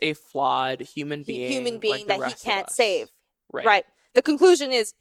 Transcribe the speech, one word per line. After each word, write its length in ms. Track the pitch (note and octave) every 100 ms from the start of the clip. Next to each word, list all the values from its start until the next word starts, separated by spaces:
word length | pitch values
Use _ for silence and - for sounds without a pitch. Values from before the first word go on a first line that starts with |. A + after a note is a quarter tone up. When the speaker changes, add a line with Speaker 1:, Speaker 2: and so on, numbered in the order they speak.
Speaker 1:
a 100 | D#3
flawed 680 | D3+ _ C3+ C3+ C3 C3 C3
human 400 | A#2+ - D3 D3
Speaker 2:
Hu-, 40 | C#3+
Speaker 1:
being, 260 | - B3
Speaker 2:
human 220 | C4 B3 A3+
Speaker 1:
like 60 |
Speaker 2:
being 180 | A3 G#3
Speaker 1:
the 60 | G#3
Speaker 2:
that 60 | F#3+
he 40 |
Speaker 1:
rest 140 | B3 -
of 60 |
Speaker 2:
can't 240 | A#3 G3 -
Speaker 1:
us. 80 | -
Speaker 2:
save. 340 | A3 E3+ A2 _ _ _ _
Speaker 1:
Right. 140 | C3 B2+
Speaker 2:
Right. 200 | G3+ - _ _
The 80 | B3
conclusion 500 | D4 D4 F#4 E4+ C#4
is 220 | B3 G#3+ -